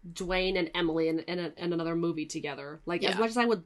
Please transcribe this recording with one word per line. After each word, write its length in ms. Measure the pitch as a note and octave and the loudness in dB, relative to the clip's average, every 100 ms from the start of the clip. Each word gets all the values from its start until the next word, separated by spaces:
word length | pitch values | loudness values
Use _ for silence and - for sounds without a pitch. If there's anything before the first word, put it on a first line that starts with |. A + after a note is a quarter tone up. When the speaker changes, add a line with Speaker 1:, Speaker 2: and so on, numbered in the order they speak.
| F3+ | -16
Speaker 1:
Dwayne 460 | E3+ F3+ F#3 F#3 F#3 | -8 0 2 2 2
and 120 | E3 F3 | 0 0
Emily 320 | E3+ D#3+ D#3+ | 2 2 2
in, 120 | D#3+ | 0
in, 180 | - F3+ | -2 -4
a, 140 | E3+ - | -4 -4
in 160 | F3 | -2
another 220 | E3+ E3 E3+ | 0 0 0
movie 300 | E3+ D#3 D3+ | 0 -2 -4
together, 560 | D#3+ D3 C#3 C#3+ D#3 - | -6 -6 -6 -10 -10 -4
like, 180 | F3 | 0
as 120 | F#3 F#3+ | 2 2
Speaker 2:
Yeah. 40 | |
Speaker 1:
much 100 | A3+ | 2
as 60 | A#3 | 4
I 80 | A#3+ | 4
would 180 | G#3 | 2